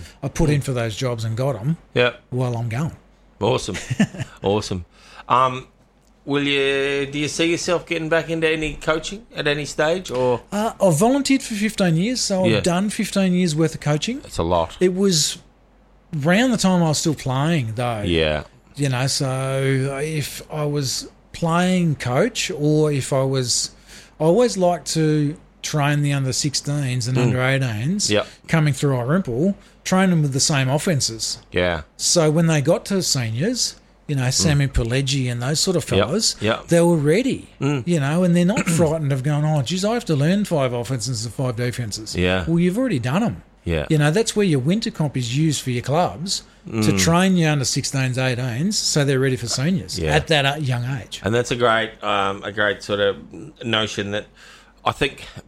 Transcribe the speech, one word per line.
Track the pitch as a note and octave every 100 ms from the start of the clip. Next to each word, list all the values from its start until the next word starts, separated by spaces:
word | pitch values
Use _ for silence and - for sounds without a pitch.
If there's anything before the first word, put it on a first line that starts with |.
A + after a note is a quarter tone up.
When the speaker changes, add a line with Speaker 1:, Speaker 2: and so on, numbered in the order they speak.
| F2
Speaker 1:
<clears throat> | -
I | C#3
put | - D#3+
in | D3
for | C3+
those | B2 A2+ G2+
jobs | C3 A#2+
and | A2 A2+
got | C3 A2+
'em | A#2+ E3 - -
Speaker 2:
Yeah. | B2 - -
Speaker 1:
while | B2 B2 A#2
I'm | A#2
going. | A2 D#3+ - _ _ _ -
Speaker 2:
Awesome. | G#2 C3 - F#2 - C3
Speaker 1:
<laughs> | G#3 F#3 - -
Speaker 2:
Awesome. | G2 G#2 - F#2+ F2 _ - - -
Um, | B2 C3 B2+ B2+ _ _ _ _ _ -
will | C#3
you, | C#3+ C#3+ C#3 C#3 C#3 C#3 C#3
do | D3
you | D3
see | - E3
yourself | E3+ - E3+ -
getting | E3 D#3+
back | E3 D3+
into | E3 D#3+
any | D#3+ D#3
coaching | D3 - D#3+ D#3+ G3+ -
at | - D3
any | D3
stage, | C#3+ - D3+ F#3 F3+
or? | B2+ B2+ A#2+ -
Speaker 1:
Uh, | G#3 A3 -
I've | G3 D3+
volunteered | A3 C#4 C4+ C4+
for | -
fifteen | G#3 G#3+ - F#3 D#3+
years, | G3+ B3
so | - F#3+
I've | F#3+
Speaker 2:
Yeah. | G3+
Speaker 1:
done | F3+ F3 G#3
fifteen | - G#3 G3 F#3+
years | F3+ F3+ D3+
worth | D#3+ D3+
of |
coaching. | - D3+ - C4
Speaker 2:
That's | - -
a |
lot. | E2 F2 E2 -
Speaker 1:
It | F#3
was | F#3 G3 E3 - - - _ _ _ _ _ _ D#3+ C#3
around | F#3 C4
the | A3
time | F#3+ F#3
I | E3
was | C#3+
still | E3 C#3
playing, | C3+ C3 D3+ E3+ A2+ A2
though. | B2 A2+ F#2+
Speaker 2:
Yeah. | E2 D#2+ D2+ C#2 - _ -
Speaker 1:
You | C#3+
know, | B2 C3+
so | - C3+ C3 C3+ C3+ C3+ C3+ C3+ C3+
if | D3+ D#3 C3+ - -
I | D#3 D3
was | D3 C3+ - - - _
playing | - E3 E3 F3+ F#3 E3+ C#3
coach | B2 B2+ A3 - - E3
or | D3 D3+ D3+
if | D3 B2+
I | C#3
was, | C3+ C3+ B2 - - - - - - -
I |
always | D#3 F#3+ B3 F#3+
liked | F3 E3+ -
to | E3 D#3 D3+ D3 E3 - _
train | - D3+ C#3+ D3
the | C#3+
under | C#3+ C3+
sixteens | A#2+ D3 - - D3 C#3 B2+ A#2
and | C3
Speaker 2:
Mm. |
Speaker 1:
under | B2 G#2
eighteens | B2+ C3+ C3 G#2+ C3 G3+ G3
Speaker 2:
Yep. | G#2 - - -
Speaker 1:
coming | E3 D3+
through | C3+ C#3+ C3
Irimple, | A#2+ F3 F#3 A#2 F#3 G3 - _
train | - F#3 F#3+
them | E3+
with | D3
the | C3+
same | - D3 C3
offences. | D3 F3 D3 - A2+ - - -
Speaker 2:
Yeah. | - F2+ E2 - -
Speaker 1:
So | - F3 D#3
when | D3+ E3
they | D#3
got | C#3 F#3+ -
to | G3+
seniors, | - C3+ A#2 A2 F#3 B3 - - _ _ -
you | C#3
know, |
Speaker 2:
Mm. | B2+
Speaker 1:
Sammy | C3 E3+ C#3+ C#3
Pileggi | - A#2 B2+ C3+ C#3 B2
and | A#2+
those | B2 D#3
sort | - F3
of |
Speaker 2:
Yep. | - F#2+
Speaker 1:
fellas, | G#2 F#3+ A3+ -
Speaker 2:
Yep. | G#2 A2 -
Speaker 1:
they | E3+
were | E3+ E3+
ready, | C#3+ F3 C4 F3 - -
Speaker 2:
Mm. | C#3 C#3+ A#2+
Speaker 1:
you | E3+
know, | C3+ E3
and | F3+ F3
they're | F3
not | A#3 -
Speaker 2:
<clears throat> |
Speaker 1:
frightened | E3 D#3+ D#3+ C#3+
of | C#3
going, | B2+ D3
"Oh, | D3+ D#3
geez, | B2+ F#3
I | G#3 A#3+
have | A3+
to | D3
learn | D3 G3+ G3+
five | D#3+ C3
offenses | A#2+ A#2+ C3 A2 A#2+ A2+
and |
five | G#2 B2+ A2+
defenses." | B2 A#2 A#2 G2 G#2+ F2
Speaker 2:
Yeah. | F2+ F#2 F2
Speaker 1:
Well, | E3+
you've | F3+ G3
already | C4 D#3
done | A#2+ D#3
'em. | A3+ F2 - _ -
Speaker 2:
Yeah. | E2 C#2+
Speaker 1:
You | D#3
know, | D3
that's | E3+ A3+
where | - G3+
your | C#3+
winter | B2+ G3+ A3+
comp | - D3+ C3
is | A#2+ C3
used | D#3+ C#3
for | -
your | A#2+
clubs | A2+ D3 E3+ F2 F#3 - - _ -
to | A2+ A2
Speaker 2:
Mm. | G2
Speaker 1:
train | F#2+ E3+ F#3+ F#3
your | D#3+
under | D3+ B2
sixteens, | - - C#3 C3 B2
eighteens, | C3 A#2+ B2+ A2+ F#3 G#3+
so | - D#3
they're | C#3 C3+
ready | C3+ B2+
for | A#2
seniors | - C#3+ F#3 F2+ -
Speaker 2:
Yeah. | D#2+ D3+
Speaker 1:
at | -
that, | D#3 C#3
uh, | D3
young | C#3 B2 A#2+
age. | C3+ - -
Speaker 2:
And | G2 A#2
that's | A#2+
a | B2
great, | A#2+ A2+ A2 -
um, | G#2 G2+ G2 G2+ G#2
a |
great | G2+ G#2 G2
sort | - G2+
of | G2+ G2 - - E2 - A#2+
notion | A2 G#2+ - G2+
that | G#2 - - - - - _ -
I |
think | G#2+ F#3 - - -